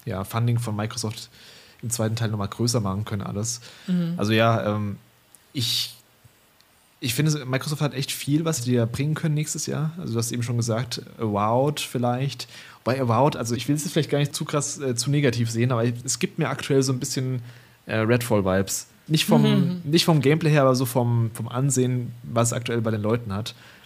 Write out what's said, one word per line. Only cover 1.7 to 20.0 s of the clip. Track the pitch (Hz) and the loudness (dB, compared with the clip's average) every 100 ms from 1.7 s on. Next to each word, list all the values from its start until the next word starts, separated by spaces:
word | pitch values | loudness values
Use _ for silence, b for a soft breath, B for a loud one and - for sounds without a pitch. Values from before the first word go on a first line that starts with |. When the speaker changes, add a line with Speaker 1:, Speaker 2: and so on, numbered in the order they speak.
| B | B
Speaker 1:
im | 113 | -6
zweiten | - 110 113 | -2 0 0
Teil | 110 | -2
nochmal | 107 98 | -2 -4
größer | - 117 120 | -2 0 0
machen | 98 95 | 0 -2
können | 107 104 | -4 -6
alles. | 107 104 113 - B B B | -4 -6 -6 -8 B B B
Speaker 2:
Mhm. | 180 170 170 | -2 0 -2
Speaker 1:
Also | 104 | 2
ja, | 110 113 113 104 | 4 4 4 0
ähm, | 107 104 98 _ _ _ - _ | -2 -4 -8 _ _ _ -20 _
ich, | 143 113 - - - _ _ - _ _ _ _ _ _ _ | -6 -4 -4 -6 -10 _ _ -20 _ _ _ _ _ _ _
ich | 131 | -4
finde, | 131 156 151 | 0 0 0
Microsoft | 127 131 151 147 | -2 -4 -2 -2
hat | 147 | -2
echt | 131 131 | -2 -6
viel, | - - 147 | -6 0 0
was | 165 160 | 0 -2
die | 120 123 | 0 2
da | |
bringen | 117 127 147 | 2 0 -2
können | 156 165 | -2 0
nächstes | 147 151 151 - | -2 -2 -6 -4
Jahr. | 135 156 170 | -2 -4 -4
Also | 135 | -4
du | 117 | -2
hast | 117 | -2
eben | 123 | -2
schon | 120 120 | -2 -2
gesagt, | 117 110 120 - - - | 0 -2 -2 -8 -12 -6
Avowed | 110 101 107 120 147 147 | -2 0 2 2 2 -2
vielleicht. | - 127 120 123 139 - - B B B | -4 -2 0 0 -2 -6 -12 B B B
Wobei | 113 135 | -2 0
Avowed, | 120 113 147 - | 2 4 4 2
also | 117 | -2
ich | 117 - | -2 0
will | 151 | -2
es | |
jetzt | 151 | 0
vielleicht | 165 139 | -2 0
gar | 143 | 0
nicht | 147 | 0
zu | - | -2
krass, | 151 147 - 160 | -4 -2 -2 -4
äh, | 135 120 | -4 -2
zu | 139 | 0
negativ | 147 139 120 113 | 2 2 2 0
sehen, | 113 127 | 2 2
aber | 120 | 2
es | 120 120 - - | 0 -2 -4 -4
gibt | 190 - | -4 -2
mir | 127 | -4
aktuell | 135 - 135 | -2 0 2
so | 131 | 2
ein | 123 | 0
bisschen, | 143 139 127 127 117 B B B - | -4 -4 -4 -4 -8 B B B -4
äh, | 110 | 0
Redfall-Vibes. | 110 123 - 107 95 95 95 - - - - | 4 2 4 2 4 2 0 -4 -10 -14 -2
Nicht | 156 | 0
vom, | - 226 | 4 6
Speaker 2:
Mhm. | 143 202 175 180 | 6 4 2 -2
Speaker 1:
nicht | 151 165 | 2 2